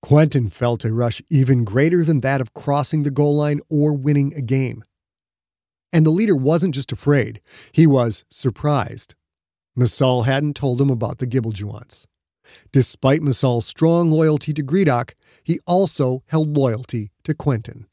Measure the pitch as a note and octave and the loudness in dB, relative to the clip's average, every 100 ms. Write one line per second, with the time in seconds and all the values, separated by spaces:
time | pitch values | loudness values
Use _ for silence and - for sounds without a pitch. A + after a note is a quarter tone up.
0 | - D3 D#3 C3+ A2+ - A#2+ A#2 A2+ A2+ | 4 4 4 2 -2 -2 -4 -2 -4 -2
1 | A#2+ - - D3+ C3 C3 A2+ G#2+ D3+ F3 | -2 -4 -2 0 4 2 2 0 2 2
2 | D#3+ D3+ B2 C#3 B2 - - C#3+ C#3+ D#3 | 2 0 0 -2 -4 -8 -4 -2 -2 -2
3 | C#3+ C#3 D3 D3 D3 D3 - D3+ D3+ D3 | -4 0 2 2 0 -2 -2 0 0 0
4 | C3+ C#3+ C#3 C#3+ A#2+ C3+ C3 - - _ | 0 0 0 -4 -4 -2 -2 -8 -18 _
5 | _ _ _ _ _ _ _ _ _ E3+ | _ _ _ _ _ _ _ _ _ 2
6 | D#3 E3 A3 D#3+ C3 E3 F3+ C3+ C3+ A2+ | 4 2 2 2 2 0 0 -4 -8 -6
7 | - C#3+ A2 A2 _ - - - D#3+ C3+ | 2 2 0 -6 _ -20 -6 4 6 6
8 | A#2+ G#2 _ - C3+ - D3+ D3 - - | 2 -4 _ -6 -6 -4 -2 -2 -2 -10
9 | - _ _ _ _ _ _ - B2 - | -18 _ _ _ _ _ _ -2 0 2
10 | C3 B2+ A#2 C3+ D3 C#3+ C#3+ B2 C#3 B2 | 2 2 0 0 -2 -4 -4 0 0 0
11 | A2 F2 B2+ C3 A#2 G2+ G#2 G#2+ - - | -4 -6 -4 -2 -4 -6 -10 -12 -16 -20
12 | _ _ _ _ _ - _ C#3 B2 - | _ _ _ _ _ -20 _ 0 0 0
13 | C3 D3+ D3+ B2 C3+ A#2+ - - D#3+ E3+ | 0 0 0 -2 0 -2 -4 -2 2 2
14 | E3+ D#3 D#3+ D3+ - D3+ C#3 E3+ F3+ B2 | 2 2 2 0 -4 -8 -2 0 2 0
15 | B2 - _ _ - E3+ - F3 F#3+ - | -4 -12 _ _ -6 -6 0 0 0 0
16 | C3 C3 _ D#3+ D#3 D3 C3 A2+ B2 A#2+ | -2 -2 _ -2 0 0 0 -2 -6 -8
17 | G#2 _ - D#3 - A#2+ A2 - A2 | -8 _ -6 -4 -2 -2 -4 -18 -20